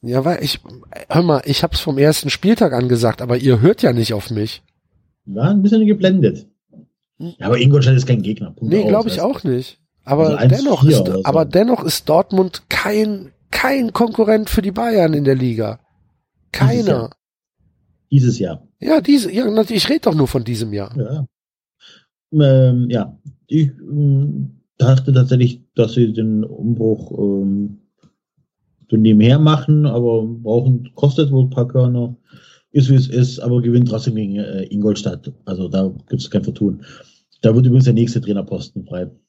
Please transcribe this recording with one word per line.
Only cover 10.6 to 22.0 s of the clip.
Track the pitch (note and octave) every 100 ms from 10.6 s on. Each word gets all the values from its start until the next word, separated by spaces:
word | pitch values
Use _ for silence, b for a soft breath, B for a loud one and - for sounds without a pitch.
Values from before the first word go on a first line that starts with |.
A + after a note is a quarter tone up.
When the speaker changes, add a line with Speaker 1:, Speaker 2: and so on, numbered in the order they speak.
Speaker 1:
dennoch | C#4 F#3+ C#3
ist, | C#3
Speaker 2:
oder | F#2
so. | F#2+ F#2+
Speaker 1:
aber | D#3 D3+
dennoch | E3+ A3+ B3+
ist | E3 - -
Dortmund | D#3 G3 F#3+ F#3 - _
kein, | - - G#3+ G#3+ G3+ F#3 _ _
kein | - B3+ C#4 A#3
Konkurrent | - A#3 - G#3+ A3 G#3+
für | -
die | G3
Bayern | G3 A#3 A3 E3
in | D3+ C#3
der | C3+
Liga. | B2+ A2+ G#2+ A2
Speaker 2:
Dieses | _ _ _ _ _ _ _
Speaker 1:
Keiner. | - C3+ A#3 G3+
Speaker 2:
Jahr. | C3 A2+ - _ _ _ _ _ _ _ _ _
Dieses | C#3+ B2 G2+
Jahr. | F#2 D#2+ _ _
Speaker 1:
Ja, | B3+ D#4
diese, | - C#4+ G3
ja, | F#3+ B3
natürlich, | A3 G#3+ A3 -
ich |
rede | D4+
doch | - D#3
nur | C3+
von | C3+
diesem | A2+ A#2 A2
Jahr. | G2+ G2+ B2
Speaker 2:
Ja. | A2+ D3 C3+ _ _ _ _ _ b b